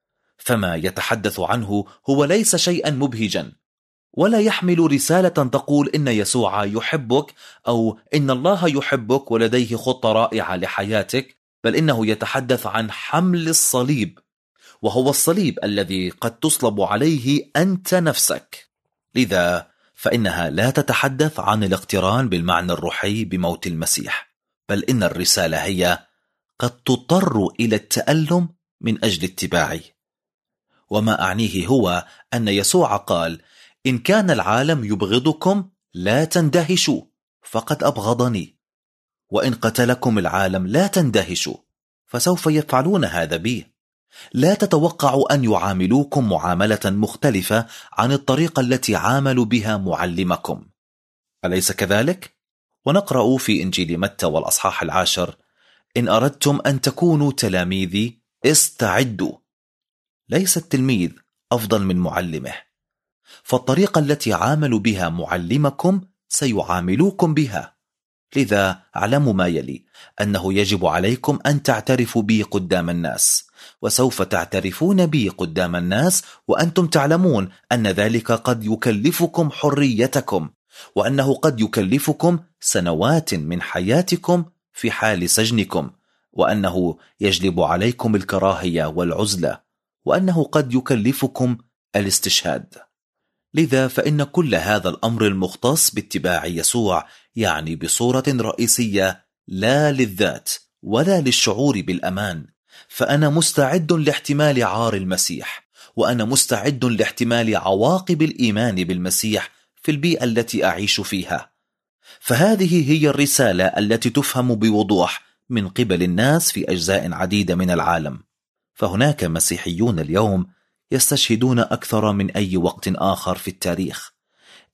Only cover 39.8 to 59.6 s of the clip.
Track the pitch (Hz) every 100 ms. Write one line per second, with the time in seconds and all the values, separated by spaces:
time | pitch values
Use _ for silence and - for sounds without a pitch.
39.8 | 120 123 127 107 87 95 95 95 92 131
40.8 | 196 190 143 101 90 87 - - _ _
41.8 | _ _ _ 120 175 175 160 151 147 131
42.8 | 151 196 104 85 80 82 104 113 - _
43.8 | _ _ _ - - 120 156 202 190 156
44.8 | 160 - 143 135 - 143 117 98 95 92
45.8 | 92 131 139 143 113 85 87 87 104 107
46.8 | 104 98 107 - 147 98 90 110 113 -
47.8 | - - 120 139 139 135 165 143 123 127
48.8 | - 95 101 135 139 127 110 117 107 107
49.8 | 95 76 90 85 92 85 - 58 - _
50.8 | _ _ _ _ _ _ 90 92 92 -
51.8 | 92 101 139 185 - _ _ _ _ _
52.8 | - 180 202 127 110 131 - 95 92 90
53.8 | 85 85 98 - 87 78 - - 95 -
54.8 | 82 92 90 - 90 - _ _ _ _
55.8 | _ 123 113 107 135 - 147 143 - 139
56.8 | 139 - 175 151 143 131 107 92 90 95
57.8 | 92 98 117 - _ _ 135 156 - -
58.8 | 110 95 131 98 90 - _ _